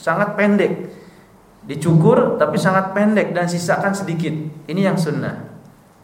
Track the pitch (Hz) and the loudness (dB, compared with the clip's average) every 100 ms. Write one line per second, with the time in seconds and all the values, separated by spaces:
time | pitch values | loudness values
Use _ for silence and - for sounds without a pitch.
0 | - 170 202 - 208 202 175 - - - | -4 -2 -2 0 2 4 2 -2 -8 -14
1 | - - - - _ - - 160 165 160 | -20 -20 -20 -20 _ -20 -12 -6 2 4
2 | 185 247 - - 151 - 196 190 190 202 | 6 4 4 0 0 0 2 0 0 0
3 | 214 214 165 170 170 175 - 147 196 196 | 2 2 0 0 -2 -2 -2 0 0 -2
4 | - 160 156 156 156 - - 175 190 160 | -4 -4 -2 -4 -8 -12 -8 -2 0 0
5 | 156 135 113 98 - - - - - _ | -2 -2 -4 -8 -14 -18 -20 -20 -20 _